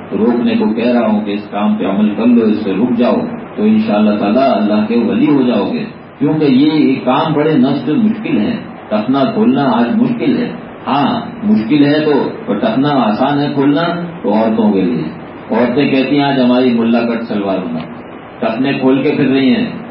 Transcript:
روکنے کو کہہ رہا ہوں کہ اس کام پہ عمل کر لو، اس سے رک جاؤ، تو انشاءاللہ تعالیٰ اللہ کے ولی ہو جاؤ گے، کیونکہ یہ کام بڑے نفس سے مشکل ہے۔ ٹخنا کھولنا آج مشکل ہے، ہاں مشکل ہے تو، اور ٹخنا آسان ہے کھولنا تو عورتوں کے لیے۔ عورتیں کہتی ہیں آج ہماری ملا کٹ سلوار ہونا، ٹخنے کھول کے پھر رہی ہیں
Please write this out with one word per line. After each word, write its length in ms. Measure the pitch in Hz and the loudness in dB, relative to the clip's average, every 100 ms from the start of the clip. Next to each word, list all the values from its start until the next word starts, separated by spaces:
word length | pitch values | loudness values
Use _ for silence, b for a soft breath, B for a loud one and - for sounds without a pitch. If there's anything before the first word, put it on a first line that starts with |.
| - | -6
روکنے 440 | 98 160 - 233 - | -2 0 2 0 2
کو 180 | 107 | 0
کہہ 180 | 113 123 | 0 0
رہا 160 | 120 107 | 2 2
ہوں 180 | 104 101 | 0 -2
کہ 60 | |
اس 180 | 104 - | -6 -6
کام 240 | 101 107 104 | -4 0 0
پہ 100 | 98 | -2
عمل 300 | 101 104 104 | 0 0 2
کر 100 | 120 | 2
لو، 200 | 117 107 | 4 4
اس 180 | 104 | 0
سے 100 | 98 | -2
رک 240 | 92 - 117 | -2 0 2
جاؤ، 180 | 117 101 - - - - | 2 0 -2 -8 -10 -2
تو 80 | |
انشاءاللہ 560 | 107 107 110 104 107 104 | 2 2 2 2 2 2
تعالیٰ 340 | - - - 104 | 0 2 2 2
اللہ 300 | 104 107 110 | 0 0 0
کے 80 | 120 | 0
ولی 320 | 104 107 151 | 0 2 2
ہو 140 | 139 | 2
جاؤ 320 | 120 104 95 | 2 0 -2
گے، 120 | - - - - - | -4 -8 -12 -14 -4
کیونکہ 260 | 147 156 143 | -2 2 2
یہ 500 | 127 156 156 131 120 | 4 4 2 0 0
کام 300 | 120 139 160 | -2 0 0
بڑے 240 | 147 156 143 | 0 2 2
نفس 240 | 135 143 156 | 2 0 -2
سے 80 | |
مشکل 440 | 139 214 - - 110 | 0 0 -2 -2 -2
ہے۔ 180 | - - - - - | -2 -4 -8 -14 -6
ٹخنا 340 | 107 117 139 123 | -4 0 0 0
کھولنا 300 | - 120 139 | 2 2 2
آج 220 | 127 120 120 214 | 2 2 2 2
مشکل 420 | - - - - | 0 0 0 0
ہے، 140 | - - - - 113 | -2 -6 -14 -12 -4
ہاں 340 | 143 127 - - - | 0 0 -2 -6 -4
مشکل 420 | 104 107 - 147 143 | 0 0 2 4 4
ہے 140 | 151 | 4
تو، 300 | 151 131 104 - - | 2 0 0 -6 -6
اور 100 | 98 | -2
ٹخنا 340 | 107 123 147 | -2 0 0
آسان 500 | 135 107 107 143 143 | 2 0 0 0 0
ہے 80 | 143 | 0
کھولنا 280 | 139 143 160 170 175 - - | 0 2 2 0 -4 -6 -6
تو 100 | - | -2
عورتوں 400 | 107 113 220 104 | 0 0 2 2
کے 80 | 95 | 2
لیے۔ 220 | 87 80 78 - - - - | 0 -2 -6 -10 -16 -14 -4
عورتیں 380 | 110 120 135 143 | 0 0 0 0
کہتی 280 | 131 127 143 | 0 0 0
ہیں 60 | |
آج 180 | 139 131 | 2 2
ہماری 320 | 123 123 127 | 2 2 2
ملا 280 | 113 113 117 | 2 2 0
کٹ 220 | 117 107 | 0 -4
سلوار 340 | - 104 98 95 | -4 -4 -4 -4
ہونا، 220 | 87 80 - - - - - - | -4 -8 -8 -14 -16 -18 -16 -6
ٹخنے 340 | 113 120 139 | -4 -2 -2
کھول 280 | 131 131 143 | 0 2 2
کے 100 | 147 - | 2 0
پھر 100 | 127 | 2
رہی 280 | 135 131 110 | 2 2 2
ہیں 160 | - - - | 0 -6 -6